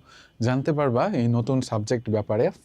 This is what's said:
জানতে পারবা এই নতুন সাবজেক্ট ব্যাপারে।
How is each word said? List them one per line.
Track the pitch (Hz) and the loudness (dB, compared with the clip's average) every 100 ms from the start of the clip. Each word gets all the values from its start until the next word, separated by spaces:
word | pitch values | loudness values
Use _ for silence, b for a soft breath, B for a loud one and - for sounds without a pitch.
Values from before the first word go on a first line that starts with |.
| B B B - | B B B -4
জানতে | 113 131 147 | -2 0 0
পারবা | 147 143 120 180 | 0 0 2 0
এই | 175 117 | 0 2
নতুন | 117 120 131 | 2 0 -2
সাবজেক্ট | 120 110 104 123 117 | 0 -4 -2 -2 0
ব্যাপারে। | 107 104 107 156 - | -2 0 0 0 -2